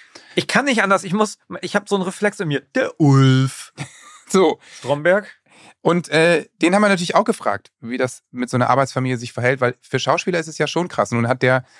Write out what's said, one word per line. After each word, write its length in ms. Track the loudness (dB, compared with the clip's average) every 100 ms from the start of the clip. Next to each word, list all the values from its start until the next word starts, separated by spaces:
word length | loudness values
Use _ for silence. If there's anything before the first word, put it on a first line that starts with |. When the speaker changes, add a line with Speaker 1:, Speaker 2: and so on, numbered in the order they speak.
| -20 -20 -8
Speaker 1:
Ich 140 | -6 0
kann 180 | 0 2
nicht 160 | 0
anders, 200 | 2 0
ich 100 | 0
muss, 240 | -2 -2 -4 -16 -12
ich 140 | -4 -4
hab 120 | -2
so 60 |
einen 100 | -2
Reflex 360 | -2 -2 -4 -2
in 80 | -4
mir. 120 | -4 -2
Der 260 | -4 -2 2
Ulf. 720 | 4 6 6 4 0 -6 -18 -16
Speaker 2:
<laughs> 60 | -16 -16 -20 -20 -2
So. 320 | 2 2 0 -10 -12
Speaker 1:
Stromberg. 500 | -4 -2 2 0 -2 -20 _ _ -20 _
Speaker 2:
Und, 260 | -2 -2 0
äh, 380 | 2 4 2 -2 -2
den 120 | 2
haben 60 | 4
wir 80 | 2
natürlich 260 | 0 0 0
auch 80 |
gefragt, 460 | 0 -2 -4 -6 _ _
wie 180 | -10 -4
das 240 | -4 -6 _
mit 180 | -8 -4
so 80 | 0
einer 140 | 2
Arbeitsfamilie 480 | 2 0 -2 -4 -4
sich 160 | -8
verhält, 260 | -2 -2 0
weil 140 | -2 -4
für 160 | -8 -4
Schauspieler 400 | -2 -2 -2 -4
ist 80 | -4
es 80 | -6
ja 100 | -4
schon 220 | -4 -4
krass. 220 | -2 -2
Nun 180 | -2 -2
hat 140 | 0
der 220 | 0 0 -4